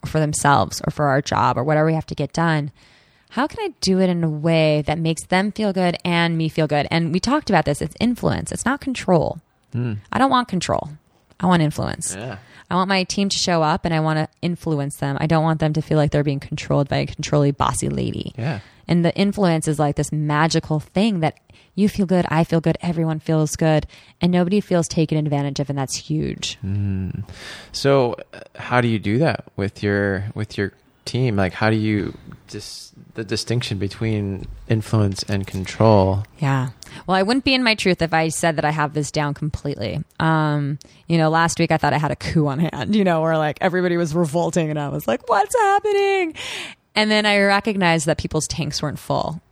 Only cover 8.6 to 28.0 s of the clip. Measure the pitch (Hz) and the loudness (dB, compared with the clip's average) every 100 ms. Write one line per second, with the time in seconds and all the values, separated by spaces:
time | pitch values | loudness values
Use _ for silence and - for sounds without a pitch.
8.6 | - 277 - 247 - 175 - 165 _ _ | -2 -2 -4 -6 2 2 2 -4 _ _
9.6 | _ 117 123 107 - - 269 254 240 185 | _ -6 -4 -6 -6 0 2 2 0 -4
10.6 | - - - 151 _ _ _ _ 180 175 | -2 -2 -2 -14 _ _ _ _ 2 4
11.6 | 151 - 73 - - 95 120 101 - - | 2 0 -4 -4 -8 -8 -10 -12 -16 -20
12.6 | - 175 190 190 185 - 196 - - 170 | -4 -2 0 0 0 -2 -2 0 0 2
13.6 | 151 175 170 160 156 156 156 _ 175 170 | 2 0 0 0 2 0 -2 _ -4 -4
14.6 | - 151 139 - 143 139 156 160 160 156 | -2 -2 -2 -4 -4 -2 2 2 2 2
15.6 | 156 151 - 156 147 147 147 139 - 151 | 0 0 0 2 2 2 0 -2 -6 -10
16.6 | - 143 139 135 139 - 151 147 143 139 | -2 0 0 -2 -4 -6 -2 2 2 2
17.6 | 131 - 139 139 127 - - - 120 110 | 0 0 -4 -2 -4 -4 -10 -6 -6 -6
18.6 | - _ - 170 170 - 196 202 190 160 | -10 _ 0 2 2 2 0 2 2 2
19.6 | 156 147 147 143 147 151 151 147 160 160 | 0 0 0 0 -2 -2 0 2 2 0
20.6 | - 156 - - 226 190 156 - _ - | 0 -4 -2 0 2 2 0 -2 _ -20
21.6 | _ - 208 - 180 185 - 156 165 165 | _ 0 0 2 2 2 2 2 2 2
22.6 | 160 160 170 165 160 156 - 160 156 - | 0 -2 -2 -2 -2 -2 0 0 0 0
23.6 | 160 156 - - - _ 175 180 175 208 | 2 2 0 -14 -20 _ 2 2 2 0
24.6 | - 175 160 - 156 156 151 143 143 139 | 2 0 0 0 0 0 0 0 -2 -4
25.6 | 143 143 135 - - 151 139 - - - | -4 -2 -4 -6 -4 -4 -4 -6 -8 -8
26.6 | 95 101 101 95 92 - 104 - - - | -4 -2 -2 -2 -4 -6 -10 -14 -16 -18
27.6 | - - 143 139 | -14 -2 2 4